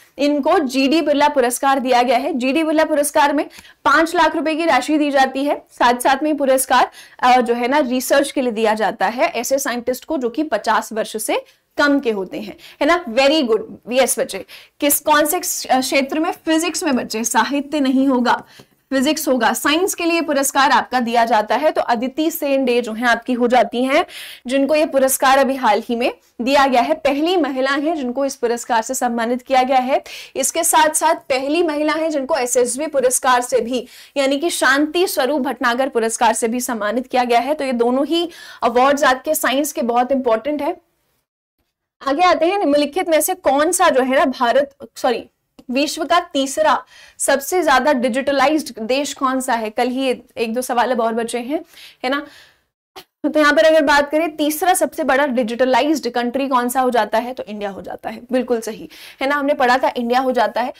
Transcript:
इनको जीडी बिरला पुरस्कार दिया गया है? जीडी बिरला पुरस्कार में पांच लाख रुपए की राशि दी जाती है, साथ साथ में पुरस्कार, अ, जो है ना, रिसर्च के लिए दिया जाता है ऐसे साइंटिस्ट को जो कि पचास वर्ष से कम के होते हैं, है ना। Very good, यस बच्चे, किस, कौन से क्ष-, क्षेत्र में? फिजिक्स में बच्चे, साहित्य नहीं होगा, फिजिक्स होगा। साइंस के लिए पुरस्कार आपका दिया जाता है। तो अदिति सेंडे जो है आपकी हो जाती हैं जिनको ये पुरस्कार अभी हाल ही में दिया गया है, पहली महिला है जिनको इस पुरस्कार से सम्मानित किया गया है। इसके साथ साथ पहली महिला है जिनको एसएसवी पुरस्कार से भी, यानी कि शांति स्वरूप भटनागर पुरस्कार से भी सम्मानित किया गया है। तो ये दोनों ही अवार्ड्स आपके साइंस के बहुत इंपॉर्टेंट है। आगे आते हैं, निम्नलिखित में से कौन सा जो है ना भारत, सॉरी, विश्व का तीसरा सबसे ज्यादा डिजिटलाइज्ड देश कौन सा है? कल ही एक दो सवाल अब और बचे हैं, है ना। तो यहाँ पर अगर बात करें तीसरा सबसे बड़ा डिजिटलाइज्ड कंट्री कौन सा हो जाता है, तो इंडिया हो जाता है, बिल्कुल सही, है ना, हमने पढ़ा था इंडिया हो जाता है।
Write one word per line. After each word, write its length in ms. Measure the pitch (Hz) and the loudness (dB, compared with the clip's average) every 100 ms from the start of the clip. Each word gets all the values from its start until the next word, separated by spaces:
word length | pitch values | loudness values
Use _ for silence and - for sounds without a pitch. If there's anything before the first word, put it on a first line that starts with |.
| _ - | _ -4
इनको 400 | 285 294 285 370 | 0 0 2 2
जीडी 420 | 269 262 269 320 | 0 0 2 2
बिरला 260 | 302 285 294 | 2 2 2
पुरस्कार 500 | 285 240 247 277 269 | 2 0 0 0 0
दिया 220 | 254 240 | 2 2
गया 160 | 254 240 | 2 2
है? 140 | 277 | 0
जीडी 320 | 302 254 277 | -2 0 0
बिरला 200 | 311 311 | 2 2
पुरस्कार 480 | 311 302 285 311 285 | 2 0 0 2 2
में 120 | 285 311 - - _ | 0 -4 -8 -20 _
पांच 300 | 302 285 330 | 2 2 2
लाख 220 | 349 311 320 | 2 0 0
रुपए 180 | 294 | -2
की 100 | 311 | 0
राशि 340 | 330 262 277 302 | 2 0 2 0
दी 120 | 294 | 2
जाती 340 | 277 269 269 | 2 2 0
है, 120 | 285 339 - | -2 -4 -6
साथ 300 | - 247 247 | 0 2 2
साथ 220 | 294 269 | 2 2
में 140 | 302 294 | 0 0
पुरस्कार, 540 | 269 262 - 254 381 - - - | 2 2 2 2 2 -2 -20 -2
अ, 180 | 254 254 | 4 4
जो 140 | 233 | 4
है 140 | 240 240 | 0 0
ना, 100 | 285 | 2
रिसर्च 520 | 269 254 254 277 - | 2 0 2 2 2
के 100 | - | 0
लिए 120 | 247 | -2
दिया 220 | 214 214 | 0 0
जाता 320 | 214 202 - 190 | 2 -2 -2 -2
है 220 | 233 330 | 0 -2
ऐसे 300 | - 233 269 | -2 -2 -2
साइंटिस्ट 460 | 269 233 240 254 | -2 -6 -4 -6
को 140 | - 311 | -4 -4
जो 120 | 240 | -4
कि 120 | 233 | -4
पचास 500 | 311 311 330 220 226 | -2 -2 0 -2 -2
वर्ष 240 | 220 196 214 | -6 -6 -6
से 220 | - 415 523 _ _ - | -4 -4 -6 _ _ 0
कम 200 | 285 285 | 2 2
के 100 | 233 | 0
होते 300 | 208 185 - | -4 -4 -10
हैं, 160 | 208 - - - | -12 -16 -14 -2
है 60 | 294 | 0
ना। 180 | 349 | 0
Very 380 | 339 220 277 320 247 | 0 0 2 4 2
good, 160 | 220 - - - | 0 -2 -14 -4
यस 260 | 247 247 - | 0 0 0
बच्चे, 260 | 180 190 - - - - | -4 -6 -14 -20 -20 -4
किस, 200 | 285 277 | -2 0
कौन 260 | - 294 311 | 2 2 2
से 140 | 359 | -2
क्ष-, 260 | - - - | -4 -6 -2
क्षेत्र 460 | 262 262 285 277 285 | -2 0 -2 -2 -2
में? 120 | 339 | -4
फिजिक्स 500 | - - 320 349 320 | -4 -2 0 0 -4
में 140 | 339 247 | -2 -2
बच्चे, 280 | - 220 | -4 -4
साहित्य 560 | 233 240 - 285 285 311 | -2 0 0 -2 -2 -2
नहीं 280 | 269 262 269 | 0 2 2
होगा, 340 | 262 240 - - - - _ - | 2 2 -2 -6 -20 -20 _ -6
फिजिक्स 380 | 262 262 302 - | -2 0 0 0
होगा। 240 | 254 220 | 0 0
साइंस 420 | 220 302 311 392 | 0 0 0 0
के 100 | - | -2
लिए 160 | 339 339 | -2 -2
पुरस्कार 500 | 330 277 285 285 269 | 0 -2 0 2 2
आपका 300 | 240 - 254 | 2 0 -2
दिया 240 | 233 233 | 0 0
जाता 320 | 226 226 214 233 | 2 2 0 0
है। 140 | 311 | 0
तो 100 | 330 | 0
अदिति 500 | - 233 254 262 311 | 0 -2 -2 -2 -2
सेंडे 500 | - 285 269 262 240 | -2 -2 0 2 0
जो 120 | 226 | -2
है 140 | 220 247 | -2 -2
आपकी 260 | 226 - | -2 -2
हो 160 | 247 240 | 0 2
जाती 360 | 247 208 - | 2 2 0
हैं 200 | 262 285 359 - - - 240 | 0 0 -2 -6 -16 -14 -4
जिनको 280 | 269 269 | 0 2
ये 120 | 302 320 | 2 2
पुरस्कार 520 | 269 262 - 269 269 | 2 0 2 2 4
अभी 180 | 254 269 | 2 0
हाल 260 | 247 208 233 | 0 0 0
ही 80 | 233 | -2
में 160 | 262 480 _ - | -4 -6 _ -6
दिया 260 | 240 277 277 | 0 4 4
गया 140 | 247 | 2
है, 140 | 240 | 2
पहली 420 | 320 277 285 320 370 | 0 0 0 0 0
महिला 340 | 269 262 269 | 0 0 -2
है 260 | 277 294 330 | 0 -2 -2
जिनको 280 | 247 240 | -4 -2
इस 120 | 277 - | -4 -2
पुरस्कार 460 | 240 233 - 233 | -4 -4 -2 -2
से 120 | 220 | -2
सम्मानित 480 | 262 247 233 226 247 | -2 -2 -2 -2 -4
किया 200 | - 262 | 0 2
गया 160 | 254 269 | 4 2
है। 240 | 254 294 - - - - | 2 -2 -2 -16 -12 -6
इसके 280 | 269 339 | -4 0
साथ 300 | 330 339 311 | 2 4 4
साथ 200 | 302 320 | 2 0
पहली 480 | 330 - 262 269 320 | 0 -2 -2 0 0
महिला 300 | 339 294 302 | 0 0 -2
है 180 | 302 320 | 0 -2
जिनको 260 | 302 269 311 | -2 -2 -2
एसएसवी 500 | 247 254 247 247 311 | 0 0 0 -2 -4
पुरस्कार 540 | 277 247 254 262 247 | 0 0 0 2 0
से 200 | 247 254 | 0 -2
भी, 260 | 220 254 247 - - - | -2 -4 -6 -14 -10 -2
यानी 220 | 269 277 | 0 0
कि 120 | 339 | -2
शांति 560 | - 277 277 302 349 370 | 0 0 2 0 0 0
स्वरूप 340 | - 254 294 | 0 -2 0
भटनागर 480 | 262 233 262 240 269 | -2 -2 -2 0 -2
पुरस्कार 440 | 240 226 - 233 | -2 -2 0 0
से 160 | - 226 | 0 -2
भी 120 | 247 | -4
सम्मानित 460 | 247 233 208 226 247 | -4 -4 -4 -4 -2
किया 180 | 254 | -2
गया 160 | 247 233 | 2 0
है। 140 | 262 | 0
तो 100 | 302 | -2
ये 80 | 269 | -2
दोनों 340 | 247 233 254 277 | 0 0 0 0
ही 220 | 330 339 - - - | -2 -2 -8 -20 -4
अवार्ड्स 420 | 240 233 262 285 | 0 4 4 4
आपके 300 | 285 254 302 | 2 0 0
साइंस 380 | 311 285 262 302 | -2 0 0 -2
के 100 | - | -2
बहुत 300 | 240 233 254 | -2 0 0
इंपॉर्टेंट 500 | 269 254 220 277 294 | 0 0 0 0 -4
है। 140 | 285 359 _ _ _ _ _ _ _ _ _ _ _ _ | -4 -6 _ _ _ _ _ _ _ _ _ _ _ _
आगे 200 | 277 285 | -4 2
आते 240 | 359 320 320 | 2 4 2
हैं, 120 | 403 | 2
निम्नलिखित 500 | 349 285 294 359 359 | 2 2 2 -2 0
में 120 | 311 | 0
से 140 | 302 | 0
कौन 380 | 370 311 277 311 | -2 0 2 2
सा 160 | 349 349 | 2 2
जो 140 | 262 | 2
है 160 | 254 262 | 2 2
ना 60 | |
भारत, 520 | 320 254 240 233 285 - 226 - | 0 0 0 2 0 -4 -20 -4
सॉरी, 340 | - 226 - _ _ _ - | -2 -2 -6 _ _ _ -6
विश्व 340 | 247 294 - | -2 -2 -2
का 140 | 311 339 | 0 0
तीसरा 640 | 349 285 269 294 302 254 - - - - | 0 -2 -2 0 0 0 -4 -20 -20 -6
सबसे 440 | - 269 - 359 | -2 -2 0 0
ज्यादा 300 | 311 262 254 | 2 2 2
डिजिटलाइज्ड 880 | 277 247 240 269 277 262 311 - 233 | 0 0 -2 -2 2 2 0 -2 -8
देश 340 | 220 262 285 | -2 -2 -2
कौन 260 | - 262 262 | -2 -2 -2
सा 140 | 254 | -2
है? 160 | 233 214 | -2 -2
कल 180 | 220 247 | -2 -2
ही 200 | 254 269 240 - - | -2 -2 -4 -6 -6
एक 180 | 226 | -4
दो 80 | 226 | -4
सवाल 280 | 254 240 240 | -4 0 0
अब 100 | 247 | 0
और 140 | 233 | -2
बचे 240 | 226 233 240 | -2 -4 -6
हैं, 260 | 233 311 330 - - - | -4 -6 -8 -20 -20 -10
है 60 | 254 | -4
ना। 160 | 285 294 - - _ _ _ _ - - _ | -4 -6 -16 -20 _ _ _ _ -20 -20 _
तो 160 | 294 302 | -2 2
यहाँ 120 | 294 | 4
पर 120 | 294 | 4
अगर 180 | 320 320 | 6 4
बात 280 | 294 285 294 | 4 2 2
करें 260 | 311 330 311 | 0 -2 -2
तीसरा 380 | 294 302 359 | -4 0 0
सबसे 300 | 359 320 - | 2 0 -2
बड़ा 220 | 269 262 294 | 0 0 0
डिजिटलाइज्ड 840 | 240 226 233 254 247 285 311 240 | 0 -2 0 0 2 2 0 -2
कंट्री 380 | 240 240 262 269 | -4 -4 -2 -2
कौन 200 | 262 247 | -2 -2
सा 120 | 262 | 0
हो 100 | 254 | 0
जाता 280 | 240 208 226 | 0 0 -2
है, 140 | 240 | -4
तो 100 | 262 | -8
इंडिया 280 | - 208 202 | -12 -10 -10
हो 120 | 190 | -10
जाता 280 | 185 - - | -14 -12 -12
है, 100 | 220 240 | -14 -4
बिल्कुल 280 | 254 247 240 | -4 -2 -4
सही, 280 | 220 202 - - - - | -6 -12 -14 -20 -20 -8
है 80 | 277 | -4
ना, 60 | |
हमने 200 | 285 277 | -2 0
पढ़ा 240 | 294 247 254 | 2 2 2
था 140 | 294 - | 0 -2
इंडिया 240 | 233 247 | -2 0
हो 120 | 269 | 0
जाता 280 | 247 214 - | 0 0 -2
है। 120 | 247 - | -6 -8